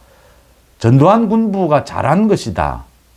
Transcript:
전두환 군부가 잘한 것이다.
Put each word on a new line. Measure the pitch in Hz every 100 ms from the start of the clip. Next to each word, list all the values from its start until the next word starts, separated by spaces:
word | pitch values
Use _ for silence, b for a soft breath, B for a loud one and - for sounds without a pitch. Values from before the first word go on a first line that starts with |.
| b b b b b b _ -
전두환 | 113 135 156 226 226
군부가 | 226 226 196 175 147
잘한 | - - 123 175 220
것이다. | 190 117 92 73 62 - _ _